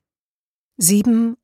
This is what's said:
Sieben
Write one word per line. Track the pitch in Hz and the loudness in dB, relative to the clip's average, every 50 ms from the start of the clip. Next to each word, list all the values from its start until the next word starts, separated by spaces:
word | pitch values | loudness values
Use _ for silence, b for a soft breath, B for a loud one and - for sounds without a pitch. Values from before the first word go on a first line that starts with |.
| _ _ _ _ _ _ _ _ _ _ _ _ _ _ _ - | _ _ _ _ _ _ _ _ _ _ _ _ _ _ _ -4
Sieben | 202 165 202 208 202 247 226 226 233 233 233 - | -2 0 0 0 2 2 0 0 0 -2 -6 -10